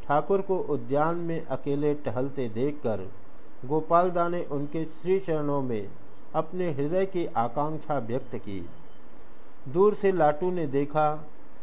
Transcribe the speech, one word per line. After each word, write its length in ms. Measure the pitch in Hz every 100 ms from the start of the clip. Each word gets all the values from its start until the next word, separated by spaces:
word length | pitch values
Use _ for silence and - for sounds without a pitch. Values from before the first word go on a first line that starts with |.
ठाकुर 360 | - 147 151 196
को 180 | 190 180
उद्यान 580 | 147 135 117 143 160 175
में 300 | 165 165 -
अकेले 480 | 131 143 143 147
टहलते 540 | 147 127 117 135 135 117
देखकर 640 | 110 143 147 120 98 92 - - - - -
गोपाल 460 | 127 156 160 170 185
दा 180 | 170 170
ने 160 | 175
उनके 400 | 131 143 143 160
श्री 360 | 156 - 175 190
चरणों 420 | 170 156 147 143
में 280 | 127 107 101 - - - -
अपने 360 | 160 165 180 175
हृदय 360 | 139 147 185 190
की 200 | 180 165
आकांक्षा 720 | - 117 147 151 156 - 139
व्यक्त 380 | 113 127 131 113
की। 320 | 104 95 85 - - - - - - - - - 131
दूर 260 | 160 208
से 180 | 202 196
लाटू 380 | 180 151 147 180
ने 160 | 180 147
देखा 480 | 139 147 156 151 156 156 - - -